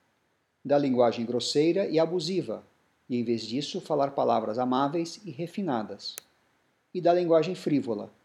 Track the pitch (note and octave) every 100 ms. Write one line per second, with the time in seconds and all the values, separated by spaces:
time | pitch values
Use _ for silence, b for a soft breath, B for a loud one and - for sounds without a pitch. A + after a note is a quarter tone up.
0 | _ _ _ _ _ _ C3 C#3+ C#3+ B2
1 | A#2+ A2+ A2+ A#2+ - D3 D#3+ F3 G3 D3+
2 | D#3+ F3+ D#3+ F#3 A2+ G2 - _ _ _
3 | - B2 A#2 A#2 A2 B2 D3 F#3+ - D3
4 | C#3 C#3 B2 A#2 G#2+ A2+ B2+ B2+ C#3+ E3+
5 | E3 - G3+ B2+ E3+ - F#3 A#2+ G2+ G2+
6 | - - _ _ _ _ _ _ _ F#3
7 | E3+ F3 F3 E3 D#3 F3+ - C#3+ A#2 G#2
8 | G#2 _